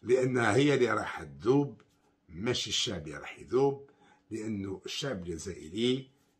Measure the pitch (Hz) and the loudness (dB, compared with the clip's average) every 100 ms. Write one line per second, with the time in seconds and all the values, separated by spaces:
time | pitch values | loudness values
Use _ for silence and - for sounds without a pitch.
0 | 104 127 127 127 117 104 147 135 120 107 | 4 4 4 2 4 4 4 4 4 2
1 | - - 78 69 92 139 143 - - _ | -2 -8 -12 -6 4 4 4 -6 -20 _
2 | _ _ _ 80 110 123 107 - - 92 | _ _ _ -8 -2 -2 -2 -2 -2 -4
3 | 78 71 - - 71 120 139 139 - _ | -8 -12 -14 -16 0 4 4 0 -10 _
4 | _ _ _ 110 107 104 95 92 - - | _ _ _ -8 -4 -4 -4 -6 -8 -6
5 | 143 104 87 82 87 85 78 92 120 131 | -4 -6 -6 -8 -8 -10 -8 0 0 0
6 | 135 _ _ _ | -4 _ _ _